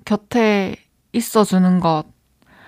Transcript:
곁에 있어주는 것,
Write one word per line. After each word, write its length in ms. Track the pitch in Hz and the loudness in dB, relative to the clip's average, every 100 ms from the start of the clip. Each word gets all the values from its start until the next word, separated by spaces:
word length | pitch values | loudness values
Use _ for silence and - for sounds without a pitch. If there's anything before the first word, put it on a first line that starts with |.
곁에 720 | - 208 - 240 220 202 190 - _ _ _ | -4 -6 -2 0 0 0 -2 -8 _ _ _
있어주는 680 | 233 226 220 202 185 185 180 | -6 -2 0 2 2 2 2
것, 240 | 170 156 - _ _ _ _ _ | 0 -2 -6 _ _ _ _ _